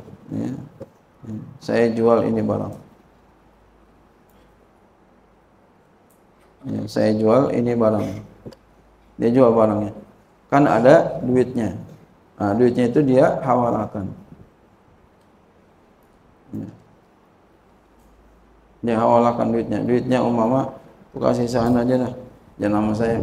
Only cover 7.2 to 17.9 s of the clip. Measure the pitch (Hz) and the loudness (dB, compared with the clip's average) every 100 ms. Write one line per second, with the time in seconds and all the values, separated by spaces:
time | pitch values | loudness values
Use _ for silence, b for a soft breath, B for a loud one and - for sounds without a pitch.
7.2 | 110 123 143 123 120 120 110 107 104 104 | 4 4 2 0 -2 0 0 0 -4 -8
8.2 | - - - - _ _ _ _ _ - | -16 -20 -20 -20 _ _ _ _ _ -2
9.2 | 117 127 120 113 107 104 104 - - _ | 0 4 4 6 2 0 -4 -10 -20 _
10.2 | _ _ - 139 147 214 233 330 - - | _ _ -2 2 2 4 6 6 4 -4
11.2 | 123 127 123 120 104 90 - - - _ | -2 0 0 -2 -6 -8 -16 -20 -20 _
12.2 | _ - 101 110 123 120 120 143 139 127 | _ -6 -2 2 2 2 0 0 2 4
13.2 | 156 - 135 123 120 117 104 107 95 - | 2 0 0 0 0 -2 -6 -8 -10 -12
14.2 | - - - _ _ _ _ _ _ _ | -20 -20 -20 _ _ _ _ _ _ _
15.2 | _ _ _ _ _ _ _ _ _ _ | _ _ _ _ _ _ _ _ _ _
16.2 | _ _ - 120 - - _ _ _ _ | _ _ -16 -14 -14 -18 _ _ _ _
17.2 | _ _ _ _ _ _ _ | _ _ _ _ _ _ _